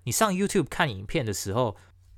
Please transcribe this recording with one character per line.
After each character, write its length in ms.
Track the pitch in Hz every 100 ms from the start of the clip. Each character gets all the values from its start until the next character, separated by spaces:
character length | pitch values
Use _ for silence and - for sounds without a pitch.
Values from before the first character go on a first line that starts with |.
| -
你 60 |
上 220 | - 220
YouTube 340 | 180 196 202 147
看 200 | - 160
影 160 | 98 107
片 200 | 160 113
的 80 |
时 200 | 98 98
候， 220 | 107 120 95 - - -